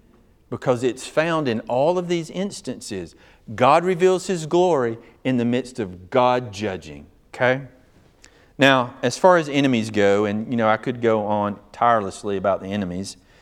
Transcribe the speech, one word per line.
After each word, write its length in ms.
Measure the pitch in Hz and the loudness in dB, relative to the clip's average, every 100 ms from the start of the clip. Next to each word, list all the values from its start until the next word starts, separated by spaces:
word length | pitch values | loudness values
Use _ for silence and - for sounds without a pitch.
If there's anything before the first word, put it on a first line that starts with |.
| _ _ _ _ - | _ _ _ _ -12
because 320 | 117 - 120 | -6 -2 0
it's 240 | 123 - - | 0 -4 -6
found 440 | - 160 160 139 | -2 -2 0 -2
in 100 | 110 | -2
all 360 | - 123 151 180 | -2 0 0 0
of 100 | 175 | -2
these 220 | 175 160 | -4 -6
instances. 840 | 180 196 - - - - 98 82 - - _ - | -8 -8 -8 -12 -12 -10 -10 -10 -16 -20 _ -12
God 300 | 110 123 160 | 2 4 4
reveals 440 | 180 175 185 185 180 | 4 2 2 2 0
his 180 | 180 156 | -6 0
glory 520 | 170 180 151 120 113 - _ | 2 2 2 0 -4 -12 _
in 120 | 131 127 | -2 0
the 80 | |
midst 340 | 120 123 127 - | 0 -2 -4 -8
of 320 | 98 90 92 | -8 -10 -4
God 440 | 127 123 123 123 | 2 2 2 -2
judging, 520 | 95 107 92 78 73 71 _ _ | -6 -6 -6 -10 -18 -20 _ _
okay? 300 | - 123 131 139 - _ _ _ _ - _ _ - | 0 0 0 -4 -20 _ _ _ _ -20 _ _ 2
Now, 360 | 139 131 123 - | 4 4 2 -4
as 160 | 123 - | -4 2
far 180 | 190 175 | 4 4
as 140 | 147 | 2
enemies 400 | 139 139 120 110 | 0 2 2 0
go, 340 | 101 101 101 | 2 4 4
and, 260 | 104 104 113 | 2 -2 -4
you 60 | 117 | 0
know, 140 | 110 | 0
I 80 | 110 | 0
could 240 | - 120 | -2 -2
go 240 | 113 110 104 | 0 0 0
on 340 | 104 104 101 - | -2 -2 -6 -12
tirelessly 640 | - 120 113 98 - 104 98 | -2 2 2 0 -6 -6 -2
about 240 | 98 90 | 0 -2
the 100 | 95 | -2
enemies, 460 | 104 92 87 98 - _ _ | -6 -6 -6 -10 -14 _ _